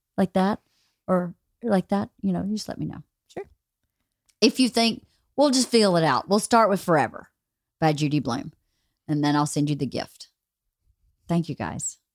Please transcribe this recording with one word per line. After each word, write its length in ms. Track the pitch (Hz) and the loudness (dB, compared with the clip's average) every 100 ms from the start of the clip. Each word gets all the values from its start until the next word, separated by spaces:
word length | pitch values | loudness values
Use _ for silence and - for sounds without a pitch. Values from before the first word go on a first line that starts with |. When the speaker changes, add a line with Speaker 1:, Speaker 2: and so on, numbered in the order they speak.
| _ - | _ -4
Speaker 1:
like 160 | 185 | -2
that, 260 | 190 190 214 _ _ _ _ - | 0 0 -2 _ _ _ _ -4
or 260 | 185 175 - _ _ | -2 -2 -10 _ _
like 260 | 233 196 - | -2 -2 0
that, 200 | 202 220 - | -4 -4 -6
you 100 | 196 | -4
know, 120 | 175 | -2
you 120 | 185 208 | -4 -6
just 140 | - | -8
let 80 | - | -8
me 60 | 156 | -8
know. 180 | - - _ _ | -10 -18 _ _
Speaker 2:
Sure. 160 | - 403 _ _ _ _ _ _ _ _ _ | -14 -14 _ _ _ _ _ _ _ _ _
Speaker 1:
If 200 | 226 226 | 0 2
you 80 | 254 | 0
think, 360 | 226 226 - - _ _ - | 2 0 -2 -10 _ _ 0
"We'll 140 | 294 | 2
just 180 | 262 247 | 2 2
feel 280 | 233 208 170 | 4 4 4
it 60 | 160 | 4
out. 240 | 123 - | 2 0
We'll 100 | 202 | -2
start 300 | - 233 214 | 2 4 4
with 120 | 190 | 2
Forever" 480 | - 156 117 - - _ _ _ _ _ | 2 2 2 -4 -18 _ _ _ _ _
by 100 | 160 | 0
Judy 260 | 147 151 147 | 2 0 -2
Blume. 340 | 127 120 - - _ _ _ _ - | -2 -6 -8 -18 _ _ _ _ -6
And 160 | 147 | -2
then 120 | 147 147 | 0 0
I'll 120 | 147 | 0
send 220 | - 143 | -2 -2
you 40 | 143 | -2
The 120 | 135 | -4
Gift. 400 | 127 - - - _ _ _ _ _ _ _ _ _ - | -6 -10 -14 -20 _ _ _ _ _ _ _ _ _ -4
Thank 220 | 170 160 | -2 -2
you, 60 | - | -6
guys. 420 | 90 - - - _ | -8 -8 -10 -12 _